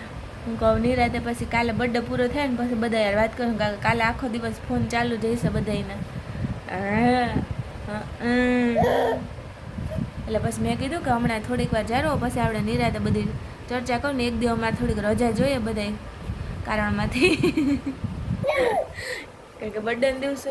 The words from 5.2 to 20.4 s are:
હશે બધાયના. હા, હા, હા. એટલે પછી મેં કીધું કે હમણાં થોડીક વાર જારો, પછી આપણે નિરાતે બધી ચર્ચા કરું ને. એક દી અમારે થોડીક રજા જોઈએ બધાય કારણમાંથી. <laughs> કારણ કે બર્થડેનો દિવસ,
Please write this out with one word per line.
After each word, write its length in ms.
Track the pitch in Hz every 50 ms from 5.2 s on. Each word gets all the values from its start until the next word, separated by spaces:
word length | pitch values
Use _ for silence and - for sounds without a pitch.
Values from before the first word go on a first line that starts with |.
| 208 226 233
હશે 140 | 233 - -
બધાયના. 480 | 202 214 202 214 208 202 202 196 202 202 - - - - - - - - - - - - - -
હા, 600 | 180 180 196 196 208 214 240 240 247 254 247 233 220 - - - - - - - - - -
હા, 200 | - 208 214 - - - -
હા. 1040 | - 240 240 247 247 247 247 247 247 240 233 - - 494 - - 480 466 - 254 - - - - - - - - - - - - - - - - - - - -
એટલે 220 | - - 220 214
પછી 240 | - 233 233 226 220
મેં 140 | 233 233 240
કીધું 260 | 262 277 320 349 330
કે 80 | 277
હમણાં 300 | 247 233 233 240 233 220
થોડીક 320 | 214 - 247 240 240 240 -
વાર 100 | 220 208
જારો, 340 | 214 226 254 294 311 285 254
પછી 240 | 226 247 240 254
આપણે 200 | 233 226 220 214 208 214
નિરાતે 320 | 233 247 240 233 220 214
બધી 280 | 202 208 208 214 208 208 - - - - - - - -
ચર્ચા 280 | 240 254 247 254 247 247
કરું 200 | 247 285 285 254
ને. 100 | 240 240
એક 120 | 240 226
દી 80 | 233 240
અમારે 280 | 233 226 226 226 220
થોડીક 280 | - 240 240 226 208 202
રજા 280 | 208 220 214 247 233
જોઈએ 280 | 220 208 254 277 277 254
બધાય 320 | 214 220 220 214 208 202 214 - - - - - - - - - - - - - -
કારણમાંથી. 1120 | - 220 214 214 208 208 202 208 214 - 247 269 370 349 - - 359 - - 294 262 285 262 - 285 262 - - - - - - - - -
<laughs> 1120 | - 539 605 554 508 480 427 359 - - - - - - - - - - - - - - -
કારણ 180 | - 226 214 202
કે 60 | 214
બર્થડેનો 400 | 208 226 233 233 247 269 262 262
દિવસ, 280 | 269 277 277 262